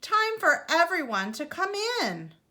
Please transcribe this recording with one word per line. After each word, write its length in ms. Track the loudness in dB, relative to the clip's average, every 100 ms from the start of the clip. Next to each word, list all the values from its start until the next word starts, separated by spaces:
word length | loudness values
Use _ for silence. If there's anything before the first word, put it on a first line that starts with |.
time 380 | 2 2 2 2
for 260 | 2 2 2
everyone 600 | 2 4 2 -2 -2 -2
to 120 | -4 -8
come 280 | -4 -4 -2 -2 -2
in. 320 | -2 -4 -10 -16 _